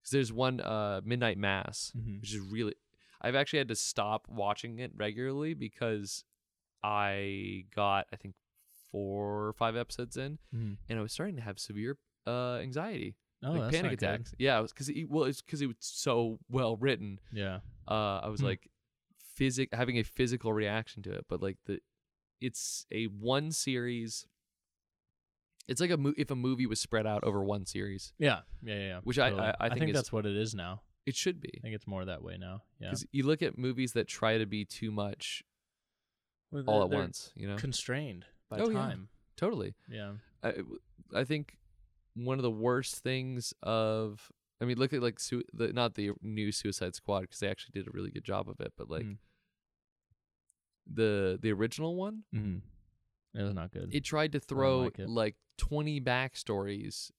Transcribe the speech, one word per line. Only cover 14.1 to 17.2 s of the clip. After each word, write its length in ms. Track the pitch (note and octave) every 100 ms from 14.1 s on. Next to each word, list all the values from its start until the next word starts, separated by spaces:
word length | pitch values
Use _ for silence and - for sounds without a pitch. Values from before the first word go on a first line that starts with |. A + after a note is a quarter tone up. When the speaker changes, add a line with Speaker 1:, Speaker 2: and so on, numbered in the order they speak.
Speaker 1:
attacks. 200 | D2 - -
Yeah, 220 | C3 A#2
it 40 |
was 100 | A2
'cause 160 | - C3+
it, 200 | D3 E3
well, 160 | D3+
it's 160 | C3 C3+
'cause 180 | - D3+
it 60 | C#3
was 80 | A2+
so 600 | - - D3+ A#2+ A#2 A2+ -
well 280 | B2+ A#2+ A2
written. 440 | C3+ A#2 G2+ G2